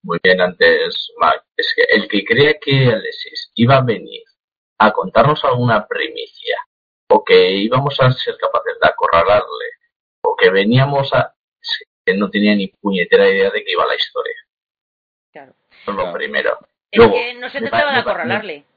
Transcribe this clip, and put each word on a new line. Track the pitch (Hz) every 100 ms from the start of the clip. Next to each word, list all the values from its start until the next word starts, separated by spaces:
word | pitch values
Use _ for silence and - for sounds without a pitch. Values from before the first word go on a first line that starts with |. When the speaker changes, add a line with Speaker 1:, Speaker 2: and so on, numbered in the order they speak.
Speaker 1:
muy | 87 85
bien | 92 92
antes, | 90 87 82 80 82 - - -
Mac, | 80 - _
es | - -
que | - -
el | - -
que | -
crea | - 113 147 151
que | 143 135 127
Alexis | 110 - - - - -
iba | - 117
a | 135
venir | 123 98 53 53 _ _ _ _ _ _
a | 107
contarnos | - 95 110 120 156
alguna | 143 123 123 107
primicia, | - 82 67 53 - - - - - _ _ _ _
o | 90
que | - 92 92 98
íbamos | 107 131 139 139
a | 127
ser | 127 120 -
capaces | - - 92 -
de | 80
acorralarle, | - 90 85 92 104 - 85 - - _ _ _ _
o | 120
que | - 90
veníamos | 95 104 127 139 139 135
a, | 131 - _ _ _
es | - - - _
que | -
no | 95 98
tenía | 101 104
ni | 104 95
puñetera | _ 101 95 85 - 98
idea | 95 -
de | -
qué | -
iba | -
la | -
historia. | - - - - - _ _ _ _ _ _ _ _ _
Speaker 2:
Claro. | 151 135 _ _
Speaker 1:
Eso | _ -
es | 98
lo |
Speaker 3:
Claro. | 90
Speaker 1:
primero. | 85 73 69 57 - _ _ _
Speaker 2:
Es | -
Speaker 1:
Luego, | 226
Speaker 2:
que | - 240
no | 240 247
se | 277
Speaker 1:
me | -
Speaker 2:
trataba | - 294
Speaker 1:
pa-, |
Speaker 2:
de | 262
Speaker 1:
me |
pa-, | 233
Speaker 2:
acorralarle. | 175 - 208 214 147 _